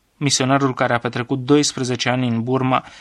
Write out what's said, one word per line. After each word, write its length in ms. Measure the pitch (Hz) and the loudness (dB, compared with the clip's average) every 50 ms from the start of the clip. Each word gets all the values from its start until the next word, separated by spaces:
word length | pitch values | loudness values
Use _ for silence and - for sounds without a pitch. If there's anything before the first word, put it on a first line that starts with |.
| _ _ _ | _ _ _
misionarul 580 | _ 151 139 - - 131 127 139 139 139 131 127 | _ -2 -2 0 0 2 2 2 2 2 0 0
care 200 | - 131 120 120 | 0 0 0 0
a 40 | 117 | -2
petrecut 460 | - 120 117 127 120 - 139 135 127 | -2 -4 -4 -4 -4 -4 -4 -6 2
doisprezece 640 | 123 143 147 143 - - 135 131 123 127 120 - 123 | 4 4 4 4 2 -2 -4 -4 -4 -4 -2 -2 -2
ani 200 | 123 127 127 120 | 0 0 0 0
în 140 | 117 117 | -2 -2
Burma, 420 | 113 120 127 131 127 131 131 - - - - - | -2 0 0 0 2 2 0 0 -2 -6 -18 -20